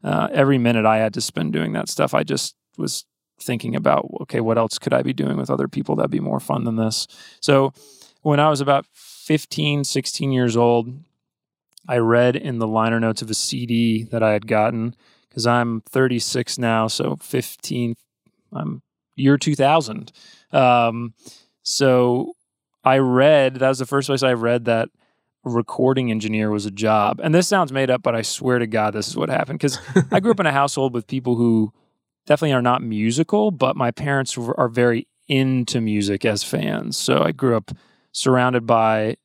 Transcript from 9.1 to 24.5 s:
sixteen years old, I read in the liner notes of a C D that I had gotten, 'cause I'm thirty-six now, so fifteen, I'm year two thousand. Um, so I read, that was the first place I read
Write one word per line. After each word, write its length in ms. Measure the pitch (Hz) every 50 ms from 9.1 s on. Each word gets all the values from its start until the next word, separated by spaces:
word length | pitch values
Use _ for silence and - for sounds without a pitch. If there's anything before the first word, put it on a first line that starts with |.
| - - - - 156 151 - _ - - 151 147 143 143 143
sixteen 480 | - - 139 127 - - - 143 135
years 240 | 135 127 123 120 113
old, 360 | 120 120 120 120 120 113 120 127 143 160 _ _ _ _ _ _ _ _ _ _ _ _ _ _ - _ -
I 100 | 131 123
read 360 | 117 113 117 120 123 123 123
in 240 | 147 - 151 123 117
the 80 | 113
liner 320 | 110 110 110 110 113 113 117
notes 240 | 113 113 110 -
of 80 | 117 110
a 40 | 107
C 320 | - - - - 127 120
D 360 | 117 117 117 117 117 113 110 113 113
that 140 | - 117 110
I 80 | 110
had 160 | 107 104 104 110
gotten, 480 | 117 107 107 113 117 113 113 120 120 _ _ _ _ _ _ _
'cause 140 | _ 127 113
I'm 340 | 120 120 123 120 117 113 113
thirty-six 760 | - - - 131 131 131 127 117 - - - 127 120 - - -
now, 300 | 123 117 113 113 110 113
so 260 | - - - - 139 -
fifteen, 720 | - - - 127 127 - - - - - 147 123 120 117 117 _ _ _ _ _ _ _ _ _ _ _
I'm 300 | 208 - - - - 131 _ _ _ _ _ _ _
year 240 | - 135 135 143 139
two 160 | - 160 147
thousand. 560 | 135 135 139 156 165 151 214 220 - 139 - _ _ - - - _ _ _
Um, 640 | - 147 131 123 123 120 117 117 113 117 120 117 - _ _ - - _ _ _ _ _
so 720 | _ - - - 139 135 127 127 123 123 123 127 - - - _ _ _ _ _ _ _ _ _
I 160 | _ 131 131 135
read, 580 | 135 127 123 127 135 147 156 147 135 131 131
that 120 | 127 131 131
was 100 | 135 123
the 80 | 131
first 200 | - 143 139 135
place 160 | 135 139 127 135
I 80 | 131
read 320 | 127 117 113 117